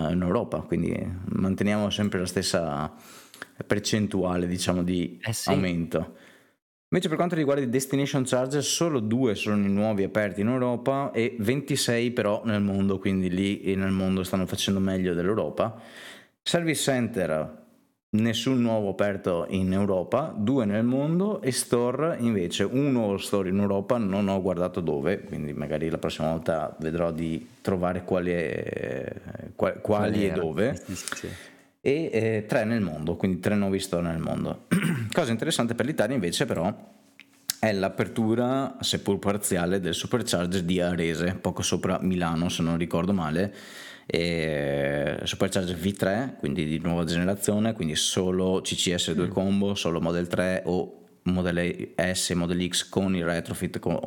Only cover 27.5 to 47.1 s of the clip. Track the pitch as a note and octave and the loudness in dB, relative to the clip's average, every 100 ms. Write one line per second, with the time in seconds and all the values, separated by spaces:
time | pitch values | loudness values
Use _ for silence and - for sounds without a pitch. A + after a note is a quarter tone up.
27.5 | - - F#2+ F2+ F2+ - F#2 F2+ F2 D#2+ | -8 -2 0 0 -2 -2 0 2 0 0
28.5 | G1+ - - - C2 C2 - - - - | -2 -4 -4 -4 -4 -6 -10 -12 -12 -12
29.5 | - F#2 - - G#2 G#2+ G#2+ G2 D#2+ E2 | -2 -2 0 0 2 2 2 0 0 -2
30.5 | D#2 A2+ - - F#2 - - F2+ F#2+ - | 0 0 -2 -8 -8 -8 -8 -8 -12 -16
31.5 | - - _ - D3 D#3+ A2 A2 A2 G#2 | -20 -20 _ 0 2 0 0 2 0 0
32.5 | C3+ G#2+ A#2 F#2 D2+ D#2 E2+ G2 F2 G2+ | 0 2 0 0 -2 -4 0 0 2 2
33.5 | G#2 G2 F#2+ - F2 E2+ E2 C#2+ C#2 C#2 | 2 2 0 0 -2 0 -2 -2 -2 -2
34.5 | - - F3+ E3+ C#3+ A2 - C3+ A#2 D3 | -6 -2 0 2 -2 0 0 0 0 0
35.5 | D#3 A#2+ A#2 A#2+ D#3 G#2+ C3+ F2 - B2+ | 0 0 0 0 0 0 0 0 0 0
36.5 | F2 F2 - - - - - - - - | 0 0 -2 -12 -20 -20 -20 -20 -10 -10
37.5 | - A2 G2 F#2 - G#2 - A2 A2+ B2 | 0 2 2 0 0 -2 2 2 4 2
38.5 | C3+ C3+ - - G2 - G2+ G2 G2+ - | 0 -2 -4 -2 0 0 0 0 0 0
39.5 | F2+ E2+ G2 F2 F2 - B2 G#2+ F#2 F2 | 0 2 0 0 -2 -2 -2 0 0 2
40.5 | F#2+ E2+ F2+ F2 F2 E2+ D#2+ F2 F#2 F2+ | 0 2 2 2 2 0 0 -2 0 -2
41.5 | E2+ F#2+ E2+ F#2 F#2 F#2 F2+ E2 E2 F2 | -2 -2 0 0 0 0 0 0 0 0
42.5 | - E2 E2+ E2+ A2 F#2 G2+ D#2 D#2+ G#2 | 0 0 0 0 0 2 0 0 0 0
43.5 | - - - - - - E2 E2+ E2 D#2+ | -4 -16 -16 -18 -14 -6 -2 0 0 0
44.5 | D2 C#2+ C#2+ C#2 C#2+ D2 - - - G2 | 0 0 0 0 0 -2 -4 -6 -2 0
45.5 | G2 F2+ E2+ F#2+ G2+ F#2+ G#2 C3 - D2 | 0 -2 -2 -2 0 0 0 -2 -4 -4
46.5 | C#2+ D2+ D#2 E2+ E2+ E2 | -2 -2 -2 0 0 0